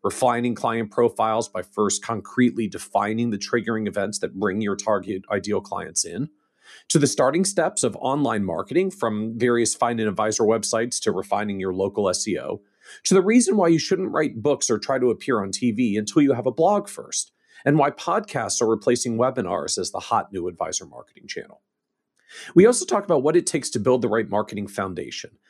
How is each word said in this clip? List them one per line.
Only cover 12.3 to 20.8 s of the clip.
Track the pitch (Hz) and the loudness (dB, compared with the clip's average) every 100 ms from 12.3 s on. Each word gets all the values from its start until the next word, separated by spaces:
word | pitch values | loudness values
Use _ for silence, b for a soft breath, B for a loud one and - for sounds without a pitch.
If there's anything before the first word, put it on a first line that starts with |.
| 85 | -4
O, | 65 - B B B B - | -4 -8 B B B B 2
to | |
the | 190 | 4
reason | 185 240 302 220 | 6 4 4 4
why | 170 | 4
you | 160 | 4
shouldn't | - 185 190 | 2 0 0
write | 139 156 110 | -2 -2 0
books | 123 139 - | 0 0 2
or | 107 | 0
try | - 135 | 0 2
to | 123 | 2
appear | 107 - 117 | 0 0 -2
on | 98 | -2
T | - 127 | -2 -2
V | 107 120 101 | 2 0 0
until | 107 - | 0 4
you | 143 | 4
have | 120 127 | 4 -2
a | |
blog | 123 165 208 202 | 2 2 2 -2
first, | - - - - b b b - | -14 -10 -8 -8 b b b 2
and | 151 | 4
why | 143 | 2
podcasts | - - 190 208 139 107 - | 0 -2 -2 -2 -6 -4 0
are | 113 | 2
replacing | 110 - 120 123 113 | 2 2 0 0 0
webinars | 127 - 92 92 73 - | 0 0 -4 -4 -4 -4
as | 90 | -6
the | 95 | -8
hot | - 113 - | -2 -2 -2
new | 98 87 | -6 -8
advisor | 85 82 - | -4 -4 -4